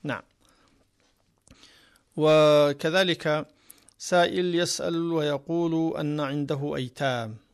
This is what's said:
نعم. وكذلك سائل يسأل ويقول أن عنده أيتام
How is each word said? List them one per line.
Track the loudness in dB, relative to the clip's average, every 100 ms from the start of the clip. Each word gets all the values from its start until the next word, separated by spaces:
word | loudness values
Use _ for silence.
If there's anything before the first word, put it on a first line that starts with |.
نعم. | -8 -10 -10 _ _ _ _ _ _ _ _ _ _ _ _ -20 -20 _ _ _ _ 0
وكذلك | 4 6 8 6 4 0 -2 0 0 -2 -2 -2 -4 _ _ -20 _ _
سائل | -2 2 2 0 -2 0
يسأل | -2 -2 -4 -2 -2
ويقول | -2 -2 -4 -4 -2 0 0 -2 -2
أن | -4 -4
عنده | -4 -4 -4 -4 -4 -6
أيتام | -8 -4 -4 -4 -6 -12 _